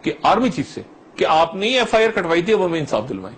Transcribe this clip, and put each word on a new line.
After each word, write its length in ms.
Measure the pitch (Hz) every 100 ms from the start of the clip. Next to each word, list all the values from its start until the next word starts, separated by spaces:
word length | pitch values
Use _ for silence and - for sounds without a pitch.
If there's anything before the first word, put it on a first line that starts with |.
कि 140 | - 143 139
आर्मी 240 | 196 247
चीफ 180 | 170 135
से, 160 | - - - - -
कि 60 |
आपने 420 | 180 156 165 196 208
ही 80 | 262
एफआईआर 340 | 233 226 220
कटवाई 320 | 220 170 170
थी, 100 | 175
अब 100 | 214
हमें 180 | 185 165
इंसाफ 280 | 143 110 107
दिलवाएं। 260 | 98 95